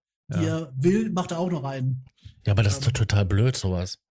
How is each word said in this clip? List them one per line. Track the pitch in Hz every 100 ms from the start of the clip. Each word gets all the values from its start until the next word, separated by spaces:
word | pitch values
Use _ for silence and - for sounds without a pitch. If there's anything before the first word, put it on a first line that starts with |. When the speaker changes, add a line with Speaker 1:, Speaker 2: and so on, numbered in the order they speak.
| _ _ -
Speaker 1:
die | 170
Speaker 2:
Ja. | 160 160
Speaker 1:
er | 160 131
will, | 170 208 220
macht | 180 180
er | 170
auch | 180
noch | 165
einen. | 135 135 131 131 - _ - -
Speaker 3:
Ja, | -
aber | 101
das | 101 98
ist | -
Speaker 1:
Ähm, |
Speaker 3:
doch | -
total | 104 101 95
blöd, | 98 123 -
sowas. | 95 90 92 - _